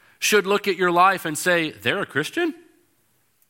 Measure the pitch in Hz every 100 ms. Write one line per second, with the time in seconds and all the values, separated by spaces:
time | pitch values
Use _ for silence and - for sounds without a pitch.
0 | _ _ - 208 185 202 202 175 180 175
1 | 185 185 165 151 185 175 160 - 120 180
2 | 165 139 156 - 349 - - _ _ _
3 | _ _ _ _